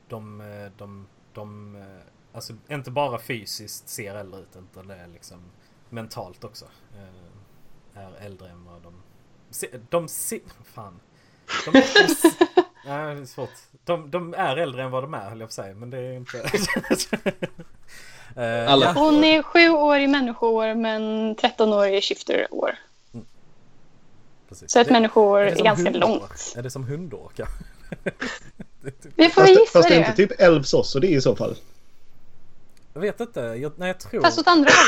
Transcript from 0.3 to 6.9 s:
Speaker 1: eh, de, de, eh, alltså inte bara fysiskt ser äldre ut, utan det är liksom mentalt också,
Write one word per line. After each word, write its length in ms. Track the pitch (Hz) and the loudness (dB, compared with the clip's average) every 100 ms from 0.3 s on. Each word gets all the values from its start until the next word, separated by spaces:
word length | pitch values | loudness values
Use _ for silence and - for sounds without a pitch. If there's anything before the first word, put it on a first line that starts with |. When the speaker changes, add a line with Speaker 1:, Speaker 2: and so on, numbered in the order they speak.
| 104 | -18
Speaker 1:
eh, 320 | 104 104 101 101 | -18 -18 -20 -20
de, 280 | 101 101 98 _ _ | -20 -20 -20 _ _
de, 440 | - 107 104 104 101 | -20 -18 -18 -20 -20
eh, 60 | 98 95 _ _ _ | -20 -20 _ _ _
alltså 200 | 117 - 110 - | -20 -18 -20 -16
inte 220 | 147 127 | -14 -8
bara 280 | 131 143 117 | -6 -4 -6
fysiskt 720 | - 117 98 - 104 - - | -10 -12 -12 -16 -16 -18 -16
ser 260 | - 101 | -14 -14
äldre 260 | 104 98 95 | -14 -16 -20
ut, 160 | 85 92 92 | -20 -20 -20
utan 160 | 92 95 | -20 -20
det 60 | |
är 120 | 92 87 | -20 -20
liksom 320 | 85 - 90 90 _ _ _ _ | -20 -20 -20 -20 _ _ _ _
mentalt 540 | 117 107 120 92 - | -16 -14 -16 -16 -18
också, 200 | 110 - - _ _ | -20 -20 -20 _ _